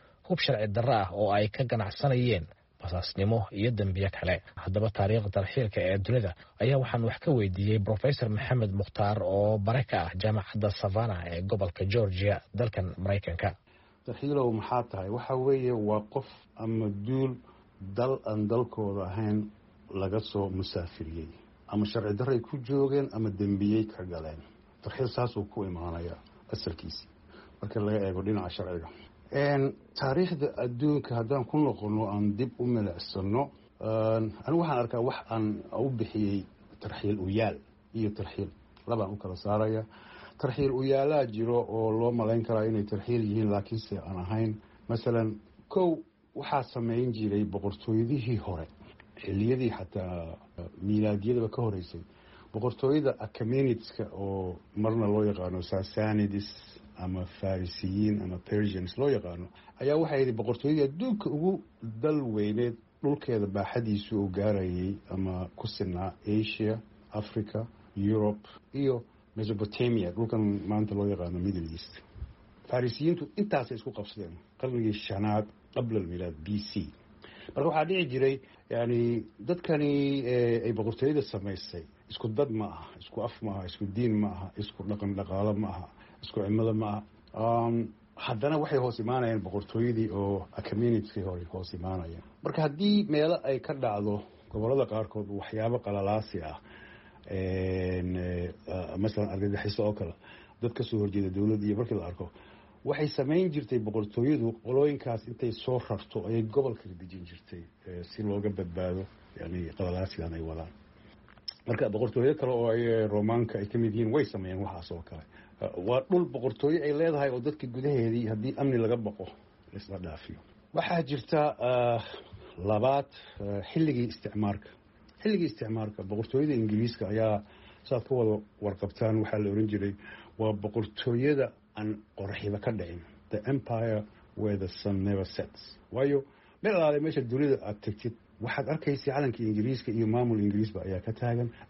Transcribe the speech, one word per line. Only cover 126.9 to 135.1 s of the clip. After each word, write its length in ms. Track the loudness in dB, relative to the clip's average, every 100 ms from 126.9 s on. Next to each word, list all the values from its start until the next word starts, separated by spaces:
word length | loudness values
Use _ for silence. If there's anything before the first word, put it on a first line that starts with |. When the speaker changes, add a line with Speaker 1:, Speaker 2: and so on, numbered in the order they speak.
| 0 -2
Speaker 2:
ayaa, 340 | 2 2 2 -2 -20 -20 -14
saad 200 | -2 -2 0
ka 80 |
wada 280 | 2 4 2 -2 -6
warqabtaan, 540 | -4 -2 -4 0 2 2
waxaa 160 | 2 0
la 120 | 2
oran 160 | 2 2
jiray 260 | 2 -2 -4 -12 -18 -12 -2
waa 140 | 0
boqortooyada 960 | 0 -2 -2 -4 -2 0 2 4 4 2 -2 _ -6
aan 220 | -4 -6 -8 -10
qorraxda 420 | -8 -4 -4 -2
ka 100 | -2
dhicin. 280 | -4 -6 -10 -14 -20 -6
The 100 | -6 -2
empire 560 | -2 0 -2 0 0 -4 -14 -16 -4
where 200 | 0 0
the 120 | -2
sun 360 | -4 -2 0
never 200 | 2